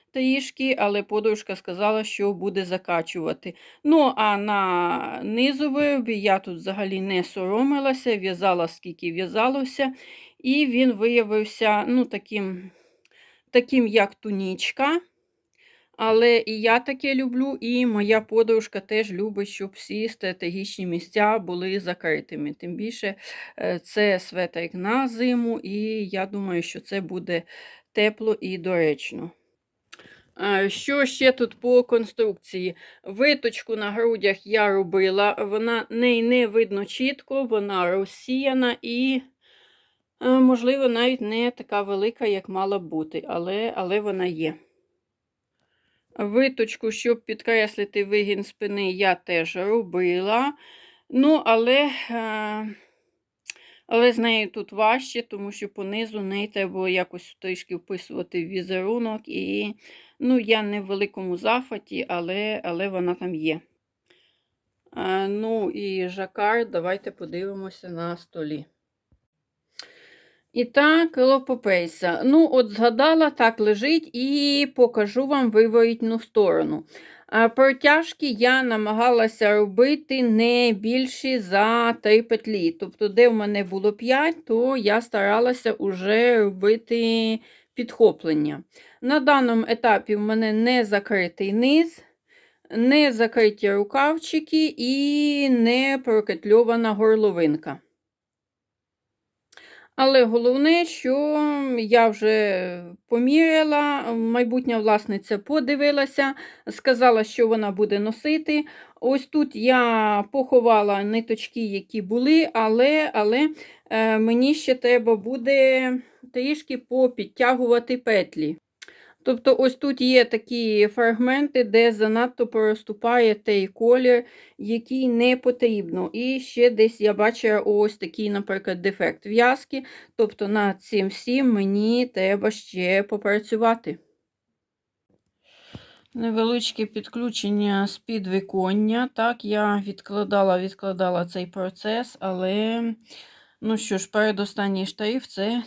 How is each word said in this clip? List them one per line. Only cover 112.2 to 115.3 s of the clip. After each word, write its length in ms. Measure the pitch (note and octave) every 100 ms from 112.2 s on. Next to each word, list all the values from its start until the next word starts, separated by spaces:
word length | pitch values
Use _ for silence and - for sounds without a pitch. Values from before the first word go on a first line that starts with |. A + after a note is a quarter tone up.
| C4 D#4+ D#4+
але, 580 | A3+ A3 A3+ C4 D#4 D4+
але, 360 | A3+ G#3 A#3+ D#4 D#4 - - _
е, 300 | A3 A3 A3
мені 340 | A3 A#3 C4+
ще 220 | D#4 - B3+
треба 400 | A#3+ B3 A3+ A3
буде 800 | G3+